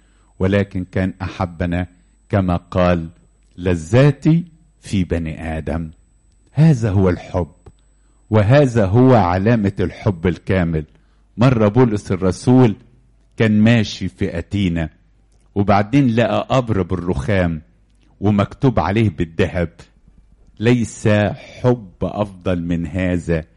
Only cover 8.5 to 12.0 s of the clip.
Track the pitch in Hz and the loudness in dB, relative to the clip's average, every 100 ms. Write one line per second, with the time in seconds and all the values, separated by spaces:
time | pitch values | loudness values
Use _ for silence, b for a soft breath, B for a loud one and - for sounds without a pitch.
8.5 | 139 139 117 95 110 131 120 90 92 101 | 4 4 0 2 4 6 6 4 0 0
9.5 | 120 101 - 87 - 113 87 90 80 - | 0 0 -2 -6 -4 -4 -2 -2 -4 -2
10.5 | 92 85 78 76 _ _ _ _ - 123 | -2 0 -4 -8 _ _ _ _ 0 2
11.5 | 117 107 110 127 104 | 4 2 4 2 0